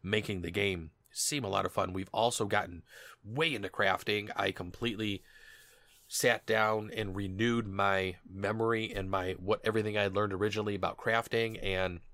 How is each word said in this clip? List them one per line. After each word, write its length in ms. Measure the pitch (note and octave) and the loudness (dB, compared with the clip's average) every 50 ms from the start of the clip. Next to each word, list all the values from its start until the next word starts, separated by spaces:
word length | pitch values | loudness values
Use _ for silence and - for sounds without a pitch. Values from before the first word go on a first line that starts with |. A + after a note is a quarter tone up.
making 380 | - F#2+ G#2+ G#2+ G#2+ - G#2 F2+ | -2 0 0 0 0 -2 -4 -4
the 100 | F2 E2+ | -4 -4
game 400 | E2+ G2+ G2+ G2+ F#2 E2+ E2 D#2+ _ _ _ _ | 0 0 2 2 0 -2 -6 -10 _ _ _ _
seem 320 | - - - - D3+ D3 B2 | -6 -4 -2 -2 -2 -2 -2
a 40 | G2 | 0
lot 180 | G2 G2 F#2+ | 0 0 0
of 60 | F#2 | 0
fun. 200 | - - F#2+ F#2 | 0 0 -2 0
We've 180 | F#2 F#2+ F#2+ - | -2 -4 -6 -2
also 340 | - G2 A2 A#2+ A#2 - A2+ | 0 4 4 4 4 2 0
gotten 360 | G2 G#2 G#2 - F2 F2 E2+ - _ - - - - - _ - | 2 2 2 2 0 -10 -14 -16 _ -20 -20 -20 -20 -20 _ -14
way 300 | G2+ A2 C#3 D#3+ E3 C#3 | -8 -2 0 0 0 0
into 140 | G#2+ G2+ F#2 | -2 -4 -6
crafting. 640 | - - G#2 F#2+ F#2+ - - - G#2 G#2 G#2 G#2+ - | 0 2 4 4 4 2 0 0 0 0 -2 -4 -4
I 160 | - G2+ G2 | 0 0 0
completely 720 | F#2+ - - F2+ - - A#2 A#2+ G#2+ G2+ A2 G#2+ G2 F#2 - - - - - - - - - - - - _ _ - - - - | 0 -2 -8 -10 -8 -4 -4 -4 -2 0 -2 -2 -2 -4 -8 -16 -20 -20 -20 -20 -20 -20 -20 -20 -20 -20 _ _ -20 -20 -18 -6
sat 380 | - - - B2+ A#2 A2+ - | -2 2 4 4 4 4 2
down 440 | - A2 A2 A2 G#2+ A2 A2 G#2+ G#2+ - | 2 4 4 6 4 4 0 -2 -4 -4
and 200 | A2 G#2+ G2 F#2 | -4 -4 -2 -2
renewed 520 | G2 G2+ F#2+ F#2 F#2+ A2+ A#2+ A#2 A#2 A2+ | -4 -4 -4 0 0 2 2 2 2 0
my 500 | G2 G2 G2 G2 G2 G2 F#2+ F#2+ F#2 F2+ - - - | -2 0 2 2 4 4 2 2 0 -4 -8 -16 -14
memory 640 | F#2 G2 G2+ G2 A2 A2 A2+ A2+ A#2 A2 A2 G#2+ - | -8 -4 -2 -2 0 0 2 2 2 0 -2 -4 -4
and 160 | G2+ F#2+ F#2 | -4 -2 0
my, 220 | G2 F#2+ F2+ F#2 | 0 0 0 -2
what, 280 | F#2+ - F2+ F#2+ A2 - - | -4 -4 0 0 0 2 2
everything 340 | A2+ G#2+ A2 G#2 G#2+ G#2 G#2+ | 0 2 2 0 2 2 2
I 40 | |
had 120 | G2+ G2+ F#2+ | 2 2 2
learned 180 | G2+ G#2+ G#2 | 2 0 0
originally 420 | F#2+ F2+ G#2 G#2+ G2+ G#2+ G#2 G#2 G2+ | 0 0 0 0 0 0 -2 -2 -2
about 240 | F#2 F#2 F2 - - | 0 -2 -2 -2 -2
crafting 640 | - A#2 A2 A#2 A2+ - - A2+ A2+ A2+ A2 - | -2 2 2 2 0 0 0 0 0 0 -4 -4
and 380 | - G2 F#2+ F#2 F#2 F#2 F2+ F2 - - | -4 -2 0 0 0 -2 -2 -6 -12 -16